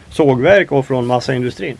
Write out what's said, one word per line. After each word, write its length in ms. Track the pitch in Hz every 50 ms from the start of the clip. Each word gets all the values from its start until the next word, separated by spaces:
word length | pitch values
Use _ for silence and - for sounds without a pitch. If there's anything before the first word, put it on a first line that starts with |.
| - -
sågverk 600 | - - 160 139 127 120 131 170 202 196 175 -
och 160 | 143 139 135
från 180 | - 135 127 120
massaindustrin. 720 | 123 123 123 - - 131 123 123 123 - - 196 151 123